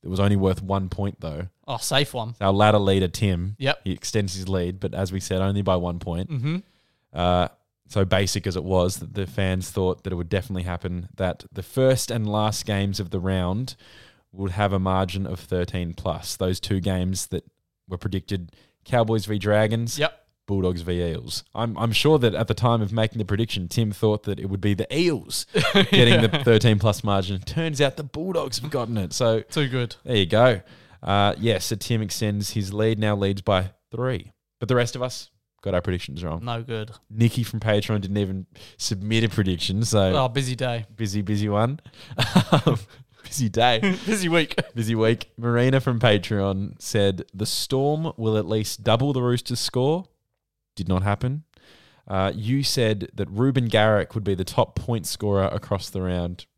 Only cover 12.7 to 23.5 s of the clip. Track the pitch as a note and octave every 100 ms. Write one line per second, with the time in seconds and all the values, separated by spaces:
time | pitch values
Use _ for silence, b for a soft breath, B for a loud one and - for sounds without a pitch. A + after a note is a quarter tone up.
12.7 | G2+ G2 F#2+ F2+ F#2+ F#2 F#2+ F2+ G2 B2+
13.7 | - B B B B B F#2 G2 F2 G#2
14.7 | F#2+ F#2 F#2 F#2+ F#2+ G2 F2 - F2+ F2
15.7 | F#2 F2 E2+ - D2+ - - F#2 F#2 -
16.7 | G2 F2+ F#2 F2+ F#2 - F#2 - _ _
17.7 | _ _ F2+ G#2 F#2+ - G2 E2+ b b
18.7 | b - B2 A2 A2 F#2+ G#2 G2+ G#2+ G#2+
19.7 | A2+ A#2 B2 D3+ - _ _ _ G2 F#2
20.7 | F2+ E2+ F2 F2 D#2 A#1 - - - A2+
21.7 | A2 A#2 G#2+ D3 D#3 A#2+ F#2 A2+ - B2
22.7 | A#2 G#2 A2+ A2 A2+ G2 G2+ A2+